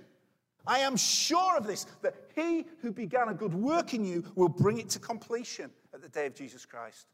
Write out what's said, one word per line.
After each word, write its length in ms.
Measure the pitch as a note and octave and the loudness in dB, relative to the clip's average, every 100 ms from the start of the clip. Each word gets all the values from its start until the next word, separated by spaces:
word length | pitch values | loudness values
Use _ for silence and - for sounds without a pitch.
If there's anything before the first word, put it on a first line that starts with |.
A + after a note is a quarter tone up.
| - _ _ _ _ _ - | -16 _ _ _ _ _ 0
"I 140 | C4 | 2
am 140 | C4+ B3 | 2 2
sure 600 | - - - E4+ F#4 D#4+ | 2 2 4 4 4 2
of 80 | G3+ | 0
this, 220 | - - - | -6 -8 -4
that 100 | C#4 - - D4+ | -4 -4 -6 -2
he 320 | E4+ E4 - - | 0 0 -2 -8
who 100 | A#3+ | -6
began 380 | A3 F#3 B3 A3+ | -6 -2 0 0
a 40 | |
good 220 | F3+ G#3 F3 | -2 -2 0
work 400 | B3+ E4 - A#3+ | 2 2 0 -2
in 100 | F#3+ | -2
you 260 | F3 - F#3 | -2 -2 4
will 140 | F3 | 4
bring 280 | - G3+ A3+ | 6 2 2
it 140 | - | -4
to 80 | - | -6
completion 720 | - A3+ - A#3 - - C#3+ - _ | -6 -8 -4 -6 -6 -10 -12 -16 _
at 120 | C3+ | -20
the 60 | C#3 | -8
day 180 | D3+ C#3+ | -2 -2
of 80 | A2+ | -4
Jesus 320 | C3 B2+ - | -14 -14 -18
Christ." 400 | A#2+ A2+ - - | -14 -14 -16 -20